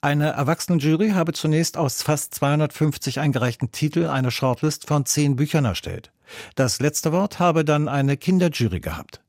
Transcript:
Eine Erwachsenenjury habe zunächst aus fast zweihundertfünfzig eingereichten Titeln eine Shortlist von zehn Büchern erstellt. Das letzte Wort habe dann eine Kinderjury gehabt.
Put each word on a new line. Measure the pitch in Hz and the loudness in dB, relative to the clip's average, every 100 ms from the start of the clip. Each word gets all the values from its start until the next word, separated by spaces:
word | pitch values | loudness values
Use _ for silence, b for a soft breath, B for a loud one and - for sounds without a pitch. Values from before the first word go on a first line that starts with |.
Eine | 147 147 151 | 0 2 0
Erwachsenenjury | 139 135 170 - 170 143 160 220 | 0 -2 -2 0 0 2 2 2
habe | 190 165 | 2 0
zunächst | 156 156 156 165 165 | -2 0 0 0 0
aus | 147 - | -2 -2
fast | - 151 - - | -2 -2 -2 -2
zweihundertfünfzig | 143 147 151 - 156 - - 131 | 0 2 0 0 -2 0 -6 -2
eingereichten | 147 131 123 117 120 | 0 2 0 -2 -6
Titeln | - 151 170 165 | -2 -2 0 0
eine | 135 131 | 0 0
Shortlist | - 131 123 156 - - | 0 0 0 -2 -2 -2
von | 151 135 | 0 0
zehn | - 147 127 | 0 2 2
Büchern | 147 160 | 0 2
erstellt. | 127 90 - - - _ B B B - | 0 -2 -6 -10 -12 _ B B B 0
Das | 131 - | 0 2
letzte | 143 147 160 | -2 0 0
Wort | 165 202 - | 0 -2 2
habe | 175 160 | 2 4
dann | 151 147 151 | 2 2 2
eine | 143 139 143 | 2 2 0
Kinderjury | - 185 175 - 117 87 | 2 2 2 2 0 0
gehabt. | - 80 - - | -4 -8 -10 -20